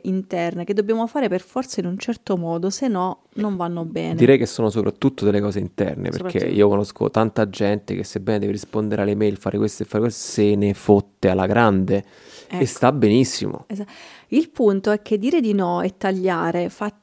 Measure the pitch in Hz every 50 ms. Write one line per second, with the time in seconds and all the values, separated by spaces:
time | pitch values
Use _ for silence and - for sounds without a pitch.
0 | - 190 185 190 190 - - 175 170 170 175 175 175 170 202 202 208 202 226 226
1 | 233 226 - 294 262 196 175 185 - - - 254 254 - - - 175 175 180 196
2 | - - 226 - - - 196 175 170 165 170 170 170 196 196 - 269 262 214 180
3 | 180 185 - - _ _ - - 214 208 196 180 175 170 170 170 165 165 - 165
4 | 165 165 165 165 - 127 139 127 117 - - - 113 107 104 113 101 107 - -
5 | - 135 135 - 101 104 104 101 101 104 95 104 90 87 - - 101 87 73 -
6 | 92 90 85 - - 185 - 98 - 85 87 101 104 101 104 101 104 - - -
7 | 107 104 - 110 110 110 - - 107 101 92 - 104 101 104 101 - - 101 95
8 | 98 - - 101 95 107 110 104 101 101 101 101 - - - 107 107 107 104 104
9 | 98 101 104 104 107 104 101 - - 95 92 104 107 107 - - 107 - - 107
10 | 113 120 107 - - - - - 104 104 104 101 101 101 101 - - - 104 101
11 | - _ _ - - 98 92 95 95 95 101 117 120 110 98 95 95 92 98 98
12 | - _ - - - - - - - - - 180 143 117 - - 131 127 139 139
13 | 107 104 104 127 131 123 - - - 101 - - - - 208 196 202 - - -
14 | - - - - - - 214 269 320 - - - 247 208 196 196 190 214 208 208
15 | 208 - 214 202 202 262 339 330 240 220 202 196 185 175 175 175 175 185 185 -
16 | - 190 190 190 180 190 180 165 170 165 170 175 175 185 - - 208 208 - _